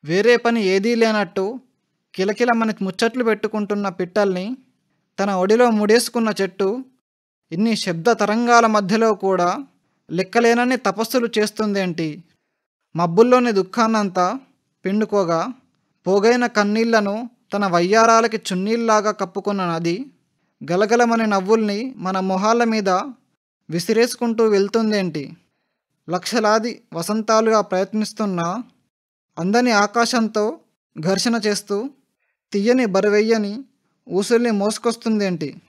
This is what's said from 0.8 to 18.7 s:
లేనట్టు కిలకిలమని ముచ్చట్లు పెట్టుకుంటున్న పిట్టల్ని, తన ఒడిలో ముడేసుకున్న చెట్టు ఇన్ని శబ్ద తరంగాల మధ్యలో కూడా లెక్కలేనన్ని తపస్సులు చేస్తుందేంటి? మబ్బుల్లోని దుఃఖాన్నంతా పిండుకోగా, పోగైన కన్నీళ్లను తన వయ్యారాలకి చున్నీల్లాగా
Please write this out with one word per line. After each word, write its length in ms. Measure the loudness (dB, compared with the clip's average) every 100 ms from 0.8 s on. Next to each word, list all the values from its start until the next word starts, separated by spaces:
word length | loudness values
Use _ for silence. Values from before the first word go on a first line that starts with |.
| 0
లేనట్టు 640 | 2 2 2 -2 -4 -6 -6 _ _ _ _ _
కిలకిలమని 600 | -4 -4 0 0 2 0 -2
ముచ్చట్లు 420 | -6 -2 -2 0
పెట్టుకుంటున్న 640 | 0 0 -2 -4 -4 -4 -4
పిట్టల్ని, 680 | -6 -4 0 0 -2 -6 -10 _ _ _ _ _ -6
తన 100 | -2
ఒడిలో 400 | 0 2 4 4
ముడేసుకున్న 640 | 2 2 2 2 -2 -2 -2
చెట్టు 420 | -4 _ -4 -4 -10 _ _ _ _ _ _
ఇన్ని 240 | -2 -2 0
శబ్ద 340 | -4 -2 0
తరంగాల 560 | 0 0 0 4 4 4
మధ్యలో 480 | 2 0 0 0
కూడా 500 | 0 0 0 0 -2 -10 _ _ _ _
లెక్కలేనన్ని 680 | -6 -2 2 4 2 0 0
తపస్సులు 520 | -2 -4 -2 -2 0 -2
చేస్తుందేంటి? 840 | -2 -2 -4 -2 -4 -4 -6 -8 -18 _ _ _ _ _ _ -4
మబ్బుల్లోని 560 | 0 4 6 6 4
దుఃఖాన్నంతా 840 | 0 -2 -2 0 0 -2 0 -2 -2 _ _ _ _
పిండుకోగా, 680 | -4 -2 0 0 0 -2 -4 -10 _ _ _ _ 0
పోగైన 400 | 2 4 2 0
కన్నీళ్లను 840 | 0 0 0 2 2 0 -6 -10 _ _
తన 140 | -4 0
వయ్యారాలకి 680 | 2 4 4 6 4 2 -4
చున్నీల్లాగా 760 | -6 -4 -2